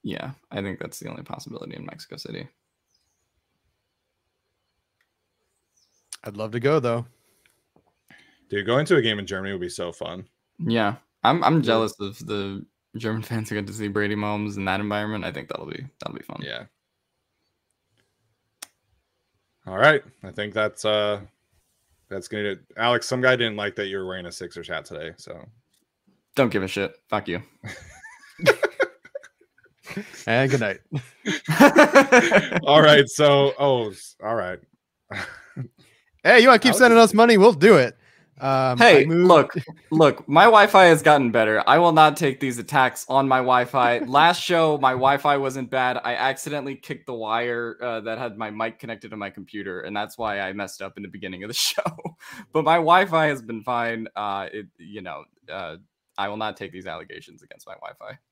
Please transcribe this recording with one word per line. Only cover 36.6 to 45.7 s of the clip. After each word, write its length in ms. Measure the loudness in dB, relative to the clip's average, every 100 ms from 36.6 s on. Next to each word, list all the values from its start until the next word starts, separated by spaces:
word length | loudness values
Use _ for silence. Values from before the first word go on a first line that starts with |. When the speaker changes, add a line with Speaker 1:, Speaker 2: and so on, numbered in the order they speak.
| 4
Speaker 3:
Alex 60 | 4
Speaker 2:
sending 180 | 6 8
Speaker 3:
is 60 |
Speaker 2:
us 100 | 6
money? 240 | 6 6 8
We'll 160 | 6
do 240 | 6 6 6
it. 180 | 4 -4 _ _ _ _
Um, 340 | -2 0 0 4
Speaker 1:
Hey, 280 | 8 8
Speaker 2:
I 20 | 6
moved 200 | 2 6
Speaker 1:
look, 280 | 6 6 -6 -12 -20 _
look, 380 | 4 4 2 2
my 140 | 6
Wi-Fi 400 | 8 8 6 8
has 160 | 8 6
gotten 300 | 6 4 4
better. 340 | 2 2 2 4
I 120 | 4
will 140 | 6
not 260 | 6 4 4
take 220 | -4 -2
these 180 | -6 -6
attacks 480 | -4 0 0 -2 -2
on 180 | 0 2
my 120 | 0
Wi-Fi. 600 | 2 0 0 0 0 0
<laughs> 80 | 0
Last 360 | 2 2 2
show, 340 | -2 0 0 2
my 140 | 0
Wi-Fi 480 | 2 0 0 0 -2
wasn't 320 | -4 -8 -6